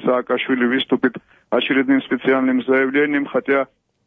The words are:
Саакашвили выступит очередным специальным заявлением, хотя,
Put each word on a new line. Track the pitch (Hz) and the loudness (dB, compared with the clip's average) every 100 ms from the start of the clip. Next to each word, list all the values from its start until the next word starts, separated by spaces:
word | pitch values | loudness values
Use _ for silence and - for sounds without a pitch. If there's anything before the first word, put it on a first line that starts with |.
| 127 | -2
Саакашвили | 123 120 123 - 127 120 | -2 0 -4 -2 0 0
выступит | 131 - 127 127 - _ _ - | 0 -2 0 0 -4 _ _ -4
очередным | 120 - 135 131 135 | -2 0 0 2 0
специальным | - 131 131 135 131 127 | 0 -2 0 2 2 0
заявлением, | 120 131 135 139 147 143 139 | 2 2 2 0 0 -2 -2
хотя, | 131 139 139 131 _ _ _ | -4 0 -2 -2 _ _ _